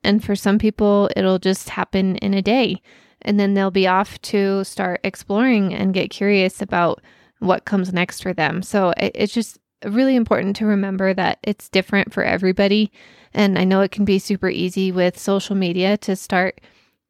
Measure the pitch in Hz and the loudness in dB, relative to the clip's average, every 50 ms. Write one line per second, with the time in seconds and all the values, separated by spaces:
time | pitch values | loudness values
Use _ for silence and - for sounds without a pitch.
0 | - - 202 220 - - 202 196 - 202 202 214 220 214 214 - 214 208 202 202 | 0 2 2 2 2 0 -4 0 2 2 2 4 2 2 0 2 2 4 4 4
1 | 202 - - - 190 190 190 185 - 190 190 - - - - 196 185 - - 190 | 2 2 0 0 2 2 2 2 2 0 -2 -2 -4 -10 -6 -6 -6 -2 -2 0
2 | 190 190 185 - - 196 196 196 190 202 226 269 240 - - - _ _ - - | 0 0 -2 -2 -2 -2 -2 0 0 2 2 2 2 0 -2 -6 _ _ -20 -20
3 | _ _ _ _ - - 208 202 202 196 196 196 196 196 180 196 185 185 185 190 | _ _ _ _ -4 0 2 2 2 2 2 2 2 2 2 2 2 4 4 2
4 | 202 - - - - - - 202 196 196 196 196 190 - - - 196 185 175 - | 0 -2 -6 -16 -10 -2 0 0 0 2 0 -2 -4 -6 -6 -6 -4 -4 -4 -4
5 | - 190 - - - - 196 214 247 262 240 208 196 180 - - 202 190 185 190 | -6 -6 -8 -8 -8 -4 0 2 2 4 4 2 2 0 -2 0 -2 0 0 0
6 | - - - - 196 202 202 196 185 185 - - 208 - - 175 175 160 - - | -2 -4 -4 -4 0 2 2 2 2 0 -2 -4 -6 -2 0 0 2 0 0 -4
7 | _ _ _ _ _ _ _ - - 180 180 - - - 208 196 185 185 180 175 | _ _ _ _ _ _ _ -6 0 0 0 0 0 -2 -2 -2 -2 0 -2 -2
8 | 180 - - - - 190 175 - 156 147 165 - 185 - - 202 190 175 - - | -2 -4 -6 -10 -8 -8 -4 -2 -2 -2 -2 -4 -6 -2 -2 0 2 2 0 0
9 | 196 196 - - 208 202 - 233 214 - - _ _ _ _ - - 196 208 247 | -2 -4 -2 -2 -4 -2 -2 -4 -4 -6 -10 _ _ _ _ -12 -8 -4 0 2
10 | 262 269 262 247 226 - 214 - 180 190 202 - 220 214 208 196 190 196 190 185 | 2 4 4 2 2 2 0 0 0 -2 -4 -2 0 0 2 0 0 -2 -2 -2
11 | 190 190 185 190 175 - - - - 220 202 _ - - - 190 185 - 208 196 | 0 0 0 0 0 -2 -2 -2 -4 -6 -6 _ -6 -2 -2 -2 -2 0 0 0
12 | - 208 - 196 - - - 180 190 185 185 202 202 196 208 214 214 - _ - | 0 0 -2 -2 0 0 0 0 0 0 2 2 2 2 4 2 0 0 _ -12
13 | - - - - - _ - - 208 202 190 - 185 185 190 190 196 190 - 208 | -20 -20 -20 -20 -20 _ 0 2 2 2 2 2 2 2 4 2 2 0 0 -2
14 | 202 202 190 196 - - 202 185 - 185 - - - 180 180 196 190 185 180 185 | 0 2 0 0 0 -2 -4 -2 -2 -4 -2 -2 -4 -4 -2 -2 -2 0 0 2
15 | 175 180 - - - 202 196 196 - - 196 196 190 175 170 185 185 190 208 202 | 0 0 0 -2 -4 -2 -2 -2 -2 -2 -2 -2 -2 -2 0 0 0 0 0 0
16 | - - 190 190 - - 202 180 185 185 - - _ - _ _ _ _ _ _ | -2 -4 -6 -6 -4 -2 -2 0 0 -2 -4 -10 _ -20 _ _ _ _ _ _
17 | _ | _